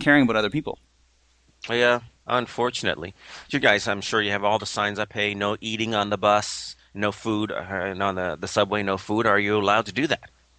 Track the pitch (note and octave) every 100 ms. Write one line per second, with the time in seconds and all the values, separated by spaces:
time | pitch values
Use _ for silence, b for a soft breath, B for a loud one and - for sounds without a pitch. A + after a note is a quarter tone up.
0 | C#3+ C#3+ A#2+ A2 G#2 D3+ - - _ _
1 | _ _ _ _ _ _ - A#2+ A#2+ A#2+
2 | A#2+ _ - B2 A2+ - B2 - G2 D2+
3 | F2 B B B B C#3+ B2+ G#2 A2+ G2+
4 | - A2+ G#2 G2+ G2+ G#2+ G2+ - G#2 G2+
5 | G#2+ G#2+ G#2 G2+ G2+ G#2+ A2 A2 A2 G#2+
6 | G2+ G2+ G#2 G#2 - - - b b G2+
7 | G#2 - A2+ G#2 G#2+ - F2+ F#2+ F#2+ F#2
8 | G2 F#2 F2+ D#2 F#2+ G#2+ G2 G#2 G2 F#2+
9 | - G#2+ A2+ G2+ G2+ G#2 G2+ G#2+ G#2+ F#2+
10 | D#3 - - _ _